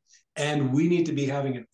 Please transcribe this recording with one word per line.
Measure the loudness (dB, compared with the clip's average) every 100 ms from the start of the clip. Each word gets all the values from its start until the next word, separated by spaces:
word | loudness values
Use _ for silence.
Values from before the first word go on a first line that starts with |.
| _ _ _ -6
And | -2 0 2
we | 2 2
need | 2 0
to |
be | -2 -2
having | -2 -2 -6
an | -6